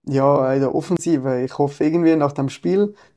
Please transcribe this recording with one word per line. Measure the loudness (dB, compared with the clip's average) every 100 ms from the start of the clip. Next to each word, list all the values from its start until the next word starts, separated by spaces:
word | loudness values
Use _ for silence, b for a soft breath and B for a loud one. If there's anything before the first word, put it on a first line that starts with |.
ja, | -4 2 4 4 2
in | 0
der | 0
Offensive. | -2 -2 -4 0 0 0 -2
Ich | -4 -2
hoffe | -2 0
irgendwie | 0 2 2 2
nach | 0
dem | -2 -6
Spiel | -4 -2 0 -2 -4 B